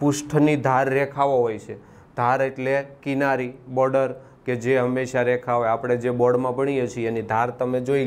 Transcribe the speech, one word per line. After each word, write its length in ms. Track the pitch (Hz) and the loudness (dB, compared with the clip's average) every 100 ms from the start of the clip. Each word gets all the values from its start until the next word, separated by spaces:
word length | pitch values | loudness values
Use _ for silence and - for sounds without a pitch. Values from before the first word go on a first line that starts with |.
પૃષ્ઠની 560 | 143 147 - 151 151 147 | 0 0 0 2 2 2
ધાર 300 | 131 131 135 | 2 2 2
રેખાઓ 440 | 135 135 143 139 131 | 0 0 0 2 2
હોય 180 | 117 107 | 0 -2
છે. 160 | - 104 - - - - | -10 -16 -18 -20 -10 -2
ધાર 220 | 120 131 | 2 2
એટલે 300 | 135 131 131 139 139 - | 0 -2 -2 -2 -2 -8
કિનારી, 500 | 143 135 139 135 123 131 127 | -4 0 0 0 -2 -8 -6
બોર્ડર 400 | 127 131 135 135 - - - - | 0 2 2 0 -4 -16 -12 -6
કે 100 | 123 | -2
જે 220 | 117 131 | 2 2
હંમેશા 440 | 123 127 127 131 | 2 -2 -2 0
રેખા 320 | 123 123 123 | 0 0 0
હોય, 140 | 120 113 | 0 2
આપણે 280 | 113 123 123 | 0 0 0
જે 140 | 120 | 0
બોર્ડમાં 460 | 123 123 123 127 123 | 2 4 2 0 -2
ભણીએ 300 | 139 139 123 | -2 -2 -4
છીએ 220 | 123 113 | -4 -4
એની 140 | 113 | -4
ધાર 280 | 104 110 123 | -2 0 -2
તમે 300 | 123 127 127 | -2 -4 -2
જોઈ 260 | 127 139 | 0 0